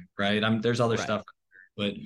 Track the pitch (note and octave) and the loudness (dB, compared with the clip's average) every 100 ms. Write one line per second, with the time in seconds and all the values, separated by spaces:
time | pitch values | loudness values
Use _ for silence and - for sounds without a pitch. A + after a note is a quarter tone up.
0 | - - G2+ G#2+ A2 A2+ A#2 A#2+ A#2 G#2+ | -14 -4 0 2 2 2 2 2 2 0
1 | G2 G#2 - - _ - - - G2+ D2+ | -2 -4 -6 -20 _ -20 -16 -4 -4 -4